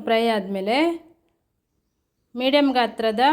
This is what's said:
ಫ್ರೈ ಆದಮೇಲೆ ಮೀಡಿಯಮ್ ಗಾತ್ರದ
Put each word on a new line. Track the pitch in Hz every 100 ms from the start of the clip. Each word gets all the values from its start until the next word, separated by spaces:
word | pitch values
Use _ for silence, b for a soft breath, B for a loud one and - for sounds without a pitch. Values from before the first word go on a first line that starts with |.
| 214
ಫ್ರೈ | 226 233 220
ಆದಮೇಲೆ | 190 196 196 254 339 339 - _ _ _ _ _ _ _ _ _ _ _ _ 240
ಮೀಡಿಯಮ್ | 262 285 285 247
ಗಾತ್ರದ | 226 - 220 214 269